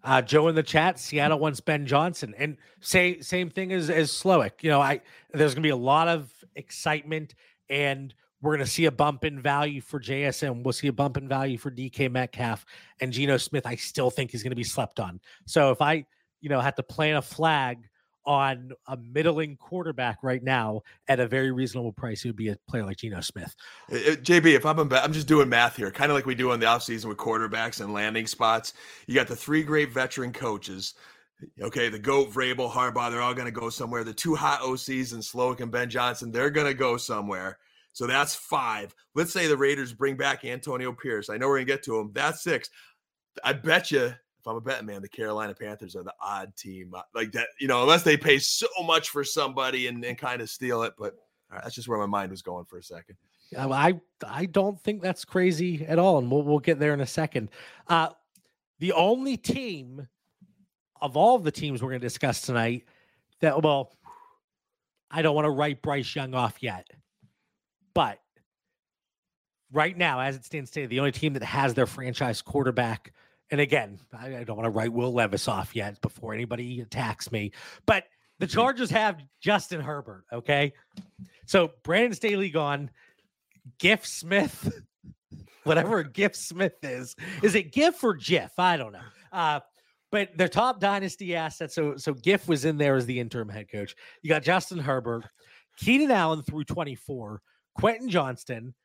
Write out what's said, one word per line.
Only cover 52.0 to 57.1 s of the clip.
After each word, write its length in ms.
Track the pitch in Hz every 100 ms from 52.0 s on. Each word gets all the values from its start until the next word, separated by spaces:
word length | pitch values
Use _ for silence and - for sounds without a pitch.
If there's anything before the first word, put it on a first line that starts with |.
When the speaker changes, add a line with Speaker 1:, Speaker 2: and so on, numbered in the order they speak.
| 101
Speaker 2:
mind 240 | 101 95
was 100 | 95
going 240 | 92 90
for 140 | 85 90
a 40 |
second. 340 | - 85 85 95 _ _ _
Speaker 1:
Yeah, 160 | - 135
well, 120 | 135
I, 220 | 156 180 _ _
I 220 | - 127 180
don't 340 | 196 196 196
think 220 | - 208
that's 220 | 185 180
crazy 600 | - 190 180 156 180 160
at 140 | 156 165
all, 200 | 185 156
and 120 | 123
we'll, 120 | 139
we'll 180 | 143 151
get 180 | 170 147
there 160 | 151
in 60 | 143
a 60 |
second. 440 | 135